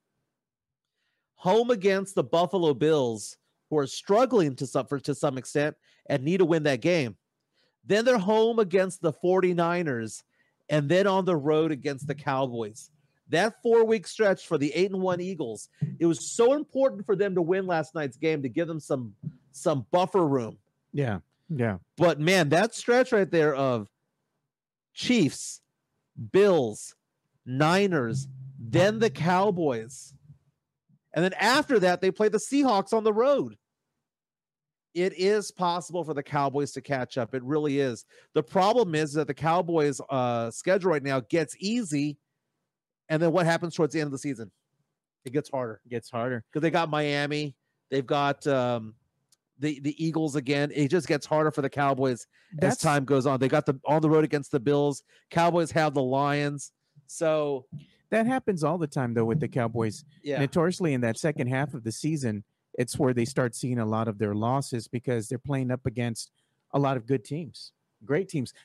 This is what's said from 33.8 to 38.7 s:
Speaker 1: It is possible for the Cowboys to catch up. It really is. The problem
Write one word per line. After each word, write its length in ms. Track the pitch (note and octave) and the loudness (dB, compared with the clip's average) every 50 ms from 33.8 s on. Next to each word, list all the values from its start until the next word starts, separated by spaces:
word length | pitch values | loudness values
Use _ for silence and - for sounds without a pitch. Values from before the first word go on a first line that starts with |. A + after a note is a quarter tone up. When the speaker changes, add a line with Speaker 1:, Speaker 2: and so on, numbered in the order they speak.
| _ _ _ _ _ _ _ _ _ _ _ _ _ _ _ _ _ _ _ _ _ _ - | _ _ _ _ _ _ _ _ _ _ _ _ _ _ _ _ _ _ _ _ _ _ -4
Speaker 1:
It 180 | E3+ F3+ F#3+ E3 D#3+ | -2 -2 -2 -2 0
is 320 | F#3 G3 G#3+ G#3+ G3 - | 0 2 2 0 -2 -4
possible 540 | - - F3+ F3 E3+ F3+ D#3+ - D#3+ F3+ D#3+ | -6 -4 -2 -2 -2 -2 -6 -6 -6 -6 -6
for 100 | D3+ D3+ | -6 -6
the 80 | C#3+ C#3 | -8 -6
Cowboys 500 | - C#3+ C#3+ C#3+ C#3 B2+ C#3+ C#3+ C3 - | -4 -2 0 0 0 0 -2 -2 -4 -6
to 80 | C3+ | -10
catch 380 | - - C#3+ C3 B2 - - C3+ | -6 -4 -4 -4 -4 -4 -4 -6
up. 160 | A#2+ - - | -4 -4 -6
It 80 | C3 B2 | -8 -4
really 380 | B2+ D3+ D3+ D3+ D3+ C3+ C#3 | -2 -2 0 0 0 0 0
is. 260 | C#3 C3 A#2 G#2 - _ _ - _ _ - | 0 -2 -2 -6 -12 _ _ -20 _ _ -4
The 100 | D3+ D#3 | -4 -2
problem 520 | - - G3 F#3 G3+ | 0 2 2 4 4